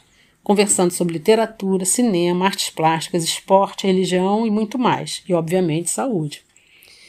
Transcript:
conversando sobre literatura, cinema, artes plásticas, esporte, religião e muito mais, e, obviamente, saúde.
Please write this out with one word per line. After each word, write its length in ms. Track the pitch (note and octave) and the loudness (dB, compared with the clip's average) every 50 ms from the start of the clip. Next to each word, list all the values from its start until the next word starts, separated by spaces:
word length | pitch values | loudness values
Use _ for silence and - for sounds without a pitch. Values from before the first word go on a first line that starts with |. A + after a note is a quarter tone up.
| _ _ _ _ _ _ _ _ _ | _ _ _ _ _ _ _ _ _
conversando 480 | - G3+ F#3+ G3+ G3+ - - F3+ F3 | 0 2 2 4 2 2 2 2 0
sobre 220 | F3 - F3+ E3+ E3 | 0 -2 -4 -2 -4
literatura, 720 | D#3+ D#3 - A3 G#3+ A3 A3 A3 - G3 F#3+ F#3+ F#3 F#3 | -2 2 4 4 4 2 -2 -4 -8 -4 -2 -2 0 0
cinema, 640 | F#3 - - B3 A#3 F#3+ E3+ F3 F3 F3 F3+ F#3 | -2 0 0 2 2 2 2 2 2 2 2 0
artes 240 | G3 G3 - - - | 0 0 -2 -6 -8
plásticas, 540 | - - D#3+ D#3+ D#3+ D#3+ - - - F3 E3 | -4 0 0 2 2 0 -4 -4 -4 -4 -2
esporte, 640 | D#3+ - - - - G3 G3 G3 F#3+ - - - | -4 -6 -8 0 2 4 4 4 2 -4 -4 -2
religião 580 | G3 F#3 F#3 F#3 E3 F3+ F3+ F#3 F#3+ G3+ A3 A#3 | 0 2 2 2 0 0 0 2 2 0 0 0
e 60 | A3+ | 0
muito 260 | G#3 G#3+ A3 G#3+ - | 0 0 -2 -2 -4
mais, 460 | B3 B3 F#3+ C#3 C3 D3+ D3+ - - - | -2 0 0 0 0 -4 -8 -10 -12 -4
e, 60 | - F3+ | -2 -2
obviamente, 560 | E3 E3 D#3+ F3+ F#3 F#3 E3 D3+ E3 F3 - | -2 0 0 0 0 0 0 0 -2 -2 -4
saúde. 540 | - - A3+ C4+ A3+ E3+ D#3 D3 - - _ _ _ _ _ _ _ _ _ - - - - | -4 -4 -4 -2 -2 -2 -4 -6 -8 -14 _ _ _ _ _ _ _ _ _ -20 -20 -20 -20